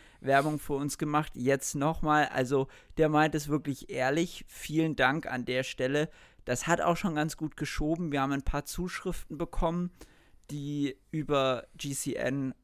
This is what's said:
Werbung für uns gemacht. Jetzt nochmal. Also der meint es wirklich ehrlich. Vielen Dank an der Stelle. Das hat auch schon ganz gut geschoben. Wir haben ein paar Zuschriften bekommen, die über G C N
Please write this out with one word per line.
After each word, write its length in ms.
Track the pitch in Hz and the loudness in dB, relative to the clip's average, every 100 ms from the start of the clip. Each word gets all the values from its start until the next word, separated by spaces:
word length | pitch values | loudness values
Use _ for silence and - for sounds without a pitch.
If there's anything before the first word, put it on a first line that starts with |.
| - - | -20 -8
Werbung 380 | 131 139 151 151 | 2 4 4 0
für 160 | - | -2
uns 240 | 139 143 - | -2 -2 -4
gemacht. 360 | 151 147 151 - | 0 0 0 -2
Jetzt 400 | 123 135 - 147 | 2 2 0 -2
nochmal. 540 | 143 165 156 151 147 | 0 0 2 4 2
Also 360 | - 127 139 135 - - - | 0 2 2 0 -6 -8 2
der 120 | 156 | 4
meint 260 | 151 156 151 | 6 4 2
es 140 | 143 | 0
wirklich 420 | 147 143 135 - | -2 -2 -6 -8
ehrlich. 540 | 131 127 151 175 - - | -2 0 2 0 -4 -16
Vielen 480 | - - 156 160 147 | -12 -4 0 0 4
Dank 320 | 127 151 - | 4 2 -2
an 180 | 127 123 | -6 -2
der 160 | 127 | -2
Stelle. 480 | 131 - 127 147 156 - - - - | -2 -2 0 2 0 -4 -20 -12 -4
Das 200 | 123 - | -2 2
hat 160 | 170 | 2
auch 160 | - 170 | 4 2
schon 160 | 196 | 0
ganz 240 | 151 151 - | 0 -2 -2
gut 180 | 156 - | -6 -4
geschoben. 560 | 147 - 151 165 170 | -4 -2 0 0 0
Wir 100 | 139 | 0
haben 100 | 135 | 0
ein 100 | 143 | 0
paar 240 | - 143 143 | 0 -2 -4
Zuschriften 720 | - 175 - 185 170 - 151 | -6 -6 -4 -6 -6 -8 -8
bekommen, 540 | 165 - 165 170 175 - - _ _ - - | -4 0 0 0 -2 -6 -20 _ _ -20 -12
die 480 | 147 143 147 143 - _ | -8 -4 -2 -2 -4 _
über 560 | 156 139 143 135 123 - - | -6 0 2 2 0 -4 -10
G 160 | 143 | -6
C 220 | 139 143 - | -4 -4 -2
N 380 | 123 139 131 - | -2 -2 -4 -6